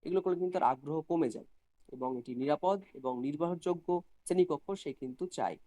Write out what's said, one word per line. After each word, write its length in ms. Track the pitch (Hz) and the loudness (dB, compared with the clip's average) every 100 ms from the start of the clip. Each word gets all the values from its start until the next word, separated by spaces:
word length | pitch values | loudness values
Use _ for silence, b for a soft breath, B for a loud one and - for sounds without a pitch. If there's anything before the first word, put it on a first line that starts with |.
এগুলো 200 | - 185 | 2 0
করলে 140 | 185 180 | 2 0
কিন্তু 180 | 180 | 0
তার 100 | 180 | 2
আগ্রহ 380 | 120 131 139 160 | 2 2 -2 -4
কমে 280 | 156 170 139 | 0 2 2
যায়। 160 | 110 - - _ _ - | -2 -14 -20 _ _ -18
এবং 320 | 127 127 127 | -6 -4 -4
এটি 160 | 120 123 | -6 -4
নিরাপদ 480 | 139 147 180 196 190 | 0 2 2 0 -2
এবং 280 | - 127 127 | -6 -4 -2
নির্ভরযোগ্য 800 | 131 147 170 175 180 175 - 180 - - - | -2 0 -2 0 0 -2 0 -2 -2 -16 0
শ্রেণীকক্ষ 460 | 180 180 147 - | 4 4 2 -2
সে 220 | 196 - | -6 -6
কিন্তু 320 | 131 131 127 185 | -8 -8 -6 -8
চায়। 320 | - 95 - | -2 -2 -2